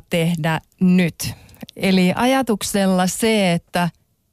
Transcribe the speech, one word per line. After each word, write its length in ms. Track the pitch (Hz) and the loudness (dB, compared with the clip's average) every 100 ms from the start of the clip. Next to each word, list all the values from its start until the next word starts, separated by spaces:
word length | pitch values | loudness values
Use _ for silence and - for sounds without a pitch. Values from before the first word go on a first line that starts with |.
| - | -2
tehdä 520 | 175 165 170 160 160 - - | -2 -2 -2 -2 -4 -6 0
nyt. 540 | 185 180 170 - - - - - - - | 2 4 0 -4 -10 -12 -18 -20 -20 -6
Eli 380 | 190 185 180 - | 0 2 2 2
ajatuksella 920 | 247 269 247 202 - 202 190 185 180 | 0 0 0 -4 -2 0 2 2 0
se, 460 | - 226 220 185 | 0 0 2 2
että 360 | 170 - 180 175 - _ _ _ | 0 -2 -4 -4 -6 _ _ _